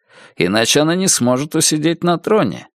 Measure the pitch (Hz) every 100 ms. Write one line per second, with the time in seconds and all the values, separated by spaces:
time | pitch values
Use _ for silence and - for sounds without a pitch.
0 | _ - - - 90 107 113 147 156 175
1 | 190 - 123 127 151 160 156 156 156 165
2 | 175 170 - 214 135 62 -